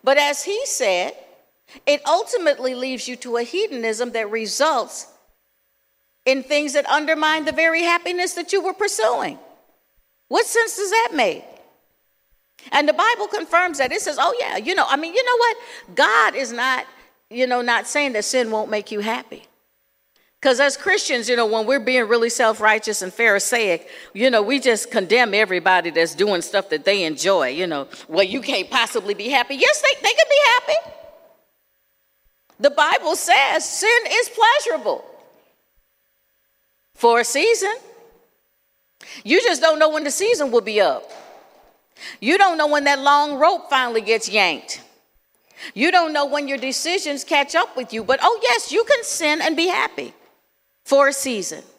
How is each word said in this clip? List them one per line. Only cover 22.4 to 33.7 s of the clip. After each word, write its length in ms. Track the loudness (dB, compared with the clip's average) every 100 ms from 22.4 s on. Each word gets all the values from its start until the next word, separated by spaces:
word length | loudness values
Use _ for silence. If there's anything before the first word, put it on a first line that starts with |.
| 0 2 2 2 0 -6
and 100 | -8
Pharisaic, 720 | 0 2 2 0 0 0 -2 -4 -20 -18
you 160 | 0 2
know, 100 | 2
we 180 | 2 0
just 320 | 2 0 0
condemn 440 | -2 2 2 4
everybody 560 | 2 2 2 4 2 2
that's 240 | 0 0
doing 260 | 0 0 0
stuff 300 | -2 -4 -2
that 160 | -2 0
they 160 | 0
enjoy, 460 | -2 -2 0 2 0
you 180 | -2 -4
know. 200 | -4 -8 -16 -4
"Well, 160 | 0
you 160 | 0 0
can't 300 | -4 -4 0
possibly 420 | 0 0 -2 -4
be 160 | -6 0
happy." 280 | 0 0 2
Yes, 260 | 2 4
they, 120 | 0 0
they 140 | 0
can 140 | 2 4
be 100 | 4 4
happy. 500 | 2 2 -4 -4 -20 -20 -20 _ _ _ _ _ _ _ _ _ _ _ _ _ _
The 120 | 2
Bible 460 | 4 2 2 0 -4
says 520 | 2 4 4 0
sin 320 | -2